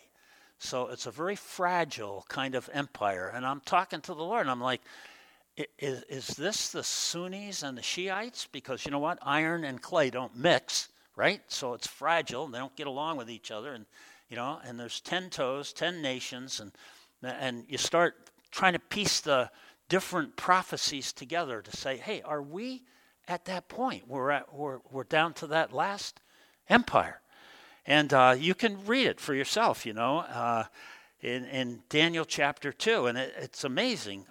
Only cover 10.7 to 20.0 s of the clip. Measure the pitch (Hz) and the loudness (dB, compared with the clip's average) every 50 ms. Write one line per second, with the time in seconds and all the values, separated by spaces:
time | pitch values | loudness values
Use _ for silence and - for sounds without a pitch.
10.7 | - - - - _ _ _ _ _ - 113 160 202 - - _ - - 143 123 | -2 -2 -4 -4 _ _ _ _ _ 2 2 2 2 0 -6 _ -6 -4 -4 -4
11.7 | 123 107 - - - - 139 156 175 165 151 - 123 123 156 147 113 120 131 135 | -4 -6 -8 -10 -10 -4 0 2 2 2 2 -2 -4 -6 -6 -6 -6 -8 -8 -8
12.7 | - - 147 143 127 139 151 160 165 139 113 113 120 107 - - 117 107 113 147 | -8 -8 -6 -6 -4 -4 -4 -4 -4 -6 -6 -8 -10 -12 -10 -10 -10 -8 -8 -10
13.7 | 135 110 104 - _ - - - - - _ _ 117 120 120 135 147 - - 120 | -10 -12 -14 -18 _ -20 -20 -20 -20 -20 _ _ -6 -4 -4 -4 -4 -6 -10 -12
14.7 | 120 117 120 117 - - - - 170 180 185 180 - - 139 123 135 143 143 - | -10 -10 -8 -8 -8 -10 -4 -2 -2 -2 -2 -4 -2 0 0 0 0 -2 -6 -8
15.7 | - - 160 170 180 170 151 131 127 127 - - 131 123 127 131 - - 110 98 | -6 -2 -2 -2 -2 -2 -2 -2 -2 -2 -6 -8 -8 -10 -10 -8 -10 -10 -10 -12
16.7 | - - - - - - - _ _ _ - 127 127 - 139 131 120 120 113 135 | -16 -20 -20 -20 -20 -20 -20 _ _ _ -10 -8 -6 -4 -4 -4 -4 -6 -8 -6
17.7 | 139 120 - - - 165 175 156 - - - - _ _ _ _ - - 202 185 | -4 -2 0 2 4 4 4 4 2 -4 -16 -20 _ _ _ _ -2 4 4 4
18.7 | 175 160 - _ - 208 202 165 - - - 156 139 127 120 - - - - - | 4 2 -4 _ -4 0 0 2 2 0 2 4 4 4 4 2 -4 -14 -20 -20
19.7 | - _ _ _ 170 185 | -20 _ _ _ 2 2